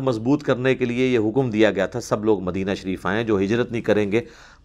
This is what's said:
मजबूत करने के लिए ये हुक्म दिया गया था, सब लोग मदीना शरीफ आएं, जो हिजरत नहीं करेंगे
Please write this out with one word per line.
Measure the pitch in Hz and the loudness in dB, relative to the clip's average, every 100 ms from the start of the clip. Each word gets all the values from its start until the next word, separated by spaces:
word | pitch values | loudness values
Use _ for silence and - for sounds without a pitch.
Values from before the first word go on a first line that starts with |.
मजबूत | 135 110 117 147 | 0 -2 0 0
करने | 147 120 127 | 0 0 0
के | 127 | 0
लिए | 123 120 127 | 0 0 0
ये | 120 | 2
हुक्म | 107 113 131 | 2 0 0
दिया | 107 107 | 4 4
गया | 95 92 | 4 -2
था, | - | -4
सब | - 117 | -4 -2
लोग | 107 101 | 2 0
मदीना | 90 92 95 | 0 -4 -4
शरीफ | 92 95 87 92 | -4 -4 -4 -2
आएं, | 104 113 | -2 0
जो | 101 | 2
हिजरत | 98 117 117 | 2 0 -2
नहीं | 117 | -2
करेंगे | 107 104 101 110 120 - - - | 0 0 2 -2 -4 -16 -20 -14